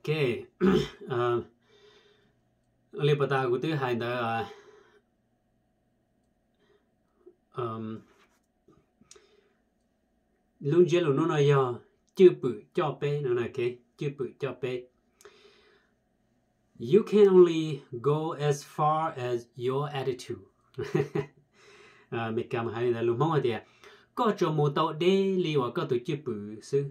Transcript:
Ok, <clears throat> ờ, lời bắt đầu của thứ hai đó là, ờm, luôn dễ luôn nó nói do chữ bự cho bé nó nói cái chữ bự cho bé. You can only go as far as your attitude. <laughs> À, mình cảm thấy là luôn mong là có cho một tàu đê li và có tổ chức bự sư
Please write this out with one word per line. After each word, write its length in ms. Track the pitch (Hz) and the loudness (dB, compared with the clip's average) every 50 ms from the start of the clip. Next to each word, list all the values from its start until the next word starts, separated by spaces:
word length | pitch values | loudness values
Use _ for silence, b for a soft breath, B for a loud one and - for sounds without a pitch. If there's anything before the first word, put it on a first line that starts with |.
Ok, 160 | _ 147 151 156 143 123 110 95 - - _ _ | _ -4 -2 0 0 -2 -2 -4 -8 -14 _ _
<clears throat> 500 | 185 185 - - - - - - - - | 2 4 4 4 2 -2 -10 -16 -12 -8
ờ, 340 | 131 120 120 123 120 117 - - _ _ b b b b b b b b b b b b b b b b _ _ _ _ _ _ _ _ _ _ | -4 -2 -2 0 -2 -2 -4 -6 _ _ b b b b b b b b b b b b b b b b _ _ _ _ _ _ _ _ _ _
lời 220 | - - 147 147 151 | -8 -2 2 2 2
bắt 140 | 143 139 127 | 2 0 0
đầu 200 | 139 135 131 123 | 0 -2 0 0
của 80 | 123 127 | -2 -2
thứ 160 | 123 156 160 | -2 -2 -2
hai 200 | 143 135 123 120 | -2 -2 -2 -2
đó 140 | 113 120 120 | -2 -4 -4
là, 420 | 123 123 117 113 117 113 - B B B B B B B B B B B B _ _ _ _ _ _ _ _ _ _ _ _ _ _ _ _ _ _ _ _ _ _ _ _ _ _ _ _ _ _ _ _ _ 415 _ _ _ _ _ _ _ _ _ _ - _ _ _ _ | -4 -4 -4 -4 -4 -4 -6 B B B B B B B B B B B B _ _ _ _ _ _ _ _ _ _ _ _ _ _ _ _ _ _ _ _ _ _ _ _ _ _ _ _ _ _ _ _ _ _ _ _ _ _ _ _ _ _ _ _ -20 _ _ _ _
ờm, 480 | _ - 123 117 110 113 113 110 110 107 - _ _ _ _ _ _ _ _ _ _ _ _ _ - _ _ _ _ _ _ _ b b b b b b b b b b b _ _ _ _ _ _ _ _ _ _ _ _ _ _ _ _ _ _ _ | _ -8 -8 -8 -8 -10 -10 -12 -12 -14 -16 _ _ _ _ _ _ _ _ _ _ _ _ _ -20 _ _ _ _ _ _ _ b b b b b b b b b b b _ _ _ _ _ _ _ _ _ _ _ _ _ _ _ _ _ _ _
luôn 300 | - 143 156 175 180 151 | -4 0 4 4 4 4
dễ 100 | 170 175 | 4 0
luôn 160 | 170 151 135 | 2 2 0
nó 100 | 147 160 | 0 0
nói 200 | 170 156 151 143 | 0 2 2 4
do 280 | 143 143 139 135 123 120 107 - _ _ _ _ _ _ | 4 4 4 2 0 -2 -8 -12 _ _ _ _ _ _
chữ 140 | - 190 175 156 147 | 6 6 6 6 6
bự 220 | - 131 110 104 - _ _ | -4 -6 -6 -6 -12 _ _
cho 240 | - 165 147 - - | -4 -2 -2 -4 -4
bé 200 | 147 143 143 147 | -4 -4 -4 -2
nó 100 | 147 127 | -2 -2
nói 200 | 120 120 117 - - | -2 -2 -4 -4 -4
cái 240 | - 120 120 123 - _ _ _ _ | -4 -4 -4 -4 -8 _ _ _ _
chữ 120 | 156 143 139 - | -8 -8 -6 -6
bự 100 | 127 110 - _ | -10 -10 -8 _
cho 160 | - 131 - - | -8 -8 -8 -8
bé. 200 | - 127 127 123 123 - _ _ _ _ _ b b b b b b b b b b b b b b b b b _ _ _ _ _ _ _ _ _ _ _ _ _ _ _ - | -8 -6 -6 -8 -10 -14 _ _ _ _ _ b b b b b b b b b b b b b b b b b _ _ _ _ _ _ _ _ _ _ _ _ _ _ _ -12
You 240 | 120 117 156 208 220 - | -4 4 4 4 4 4
can 160 | 190 208 208 | 4 6 6
only 540 | 196 185 180 180 170 165 160 156 156 151 139 - _ | 8 10 8 8 8 6 -2 -2 -4 -6 -8 -10 _
go 440 | 127 117 117 139 147 156 156 165 170 135 | -14 -4 0 0 0 0 -2 -4 -6 -2
as 280 | 147 147 143 147 - - - | 0 0 0 -2 -4 -14 -4
far 360 | - 156 151 156 156 160 160 | 0 0 2 2 0 -2 -4
as 340 | - 127 123 123 123 120 117 _ _ - 120 127 | -6 -6 -6 -4 -4 -4 -6 _ _ -6 -4 -2
your 220 | 131 135 147 143 | -2 -2 -4 -4
attitude. 520 | 143 139 131 139 123 - - - 110 - - _ _ _ _ _ _ | -6 -4 -4 -4 -6 -6 -8 -12 -12 -14 -14 _ _ _ _ _ _
<laughs> 520 | - 107 - - 160 139 - - 156 143 - _ _ _ _ B B B B B B B B B B B B | -12 -10 -2 0 -2 -2 0 -2 -6 -6 -6 _ _ _ _ B B B B B B B B B B B B
À, 200 | 127 117 113 110 | -6 -6 -4 -4
mình 160 | 110 117 117 - | -4 -4 -4 -4
cảm 220 | - 117 113 117 | -4 -4 -4 -4
thấy 200 | 104 117 120 123 | -4 -2 -2 -2
là 100 | 117 113 | 0 0
luôn 160 | 113 117 117 120 | 0 -2 0 0
mong 220 | 143 165 160 143 - | 0 2 2 0 0
là 200 | 120 110 104 B B B B B B B B B B _ | 0 -2 -4 B B B B B B B B B B _
có 180 | - 240 226 - - | -2 0 0 2 0
cho 120 | 185 160 | 0 0
một 220 | 151 151 147 147 147 | 2 2 0 0 2
tàu 180 | 156 156 165 | 0 -2 -2
đê 420 | - 156 175 180 196 196 196 196 190 | -2 0 2 2 4 4 2 2 0
li 200 | 180 175 160 156 | 0 -2 0 0
và 140 | 143 123 120 120 | 0 0 0 -2
có 100 | - - | -4 -4
tổ 120 | - 127 120 - | -2 -2 -4 -2
chức 120 | - 156 143 - | -4 -6 -6 -4
bự 360 | 127 110 104 101 104 107 110 | -8 -8 -8 -8 -12 -14 -16
sư 220 | - - - 139 143 139 | -10 -2 -2 -2 -2 -2